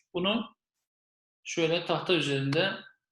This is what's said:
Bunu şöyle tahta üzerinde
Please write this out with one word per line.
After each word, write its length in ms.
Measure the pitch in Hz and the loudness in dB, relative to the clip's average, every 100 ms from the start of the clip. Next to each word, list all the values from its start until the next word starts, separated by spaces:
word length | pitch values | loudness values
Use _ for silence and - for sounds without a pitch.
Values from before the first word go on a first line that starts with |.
| _ | _
Bunu 420 | 175 190 233 - _ _ _ _ _ _ _ _ _ | -4 -2 -2 -4 _ _ _ _ _ _ _ _ _
şöyle 420 | - - 160 170 170 | -8 0 0 0 0
tahta 260 | 160 160 | -2 2
üzerinde 720 | 170 143 139 139 156 190 214 - _ _ | 2 2 0 0 2 0 -2 -12 _ _